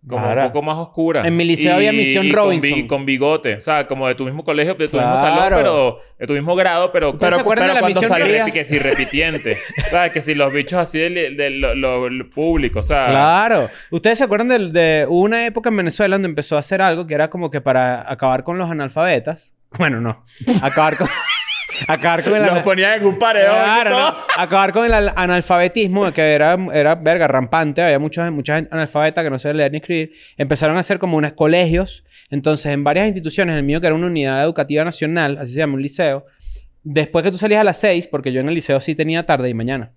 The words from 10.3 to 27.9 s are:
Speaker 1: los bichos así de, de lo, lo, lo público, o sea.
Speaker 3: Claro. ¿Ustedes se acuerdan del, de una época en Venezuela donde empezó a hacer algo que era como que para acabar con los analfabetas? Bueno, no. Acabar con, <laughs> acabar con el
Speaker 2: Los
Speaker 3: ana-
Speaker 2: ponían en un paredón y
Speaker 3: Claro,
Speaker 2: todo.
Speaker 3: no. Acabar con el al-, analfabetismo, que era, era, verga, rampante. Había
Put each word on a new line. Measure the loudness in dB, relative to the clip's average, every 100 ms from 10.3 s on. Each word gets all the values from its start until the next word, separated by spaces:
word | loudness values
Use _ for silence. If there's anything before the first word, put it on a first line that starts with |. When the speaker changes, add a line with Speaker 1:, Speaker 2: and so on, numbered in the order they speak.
Speaker 1:
los | 0 0
bichos | 0 -2 -2
así | -2 -2
de, | -2 -2 -6
de | -4 -4
lo, | -2 -2 -2
lo, | -2 -2 -4
lo | -6 -10
público, | -4 0 0 0 -2
o |
sea. | -2 0 2
Speaker 3:
Claro. | 4 4 4 2 0 0 -8 -8
¿Ustedes | -2 0 0
se |
acuerdan | 0 0 2
del, | 0 2
de | 2 2 2 2
una | 2 2 0 -2
época | -2 -2
en | -2
Venezuela | -2 0 0 0
donde | -2
empezó | -4 -2 -4
a |
hacer | -2 0
algo | 0 0 -2
que | -2
era | -2
como | -2 -6
que | -4
para | 0 2 2 -2 -6
acabar | -4 0 0 -2
con | -6
los | -4
analfabetas? | -4 -6 -2 0 0 -2 -10 -14 _ _ -2
Bueno, | -2 0
no. | -4 -6 _ -10 -2 0
Acabar | 2 2 2 2
con, | -4
<laughs> | -4 -4 -4 -4 -8 -8 -8 -4
acabar | -2 0 0
con | 0 2
el |
Speaker 2:
Los | 2
Speaker 3:
ana- | 2
Speaker 2:
ponían | 2 2 2 2
en | 2
un | 2
paredón | 2 4 4 4
y |
Speaker 3:
Claro, | 4 2 2
Speaker 2:
todo. | 2 2
Speaker 3:
no. | -2 -4 -2
Acabar | 2 2 2
con | 2 2
el |
al-, | 2 2 0
analfabetismo, | 0 0 2 2 4 2 0 0 0
que | 2 2
era, | 4 4 2 0
era, | 2 2 2
verga, | 2 2 2
rampante. | 2 0 0 0 0
Había | 2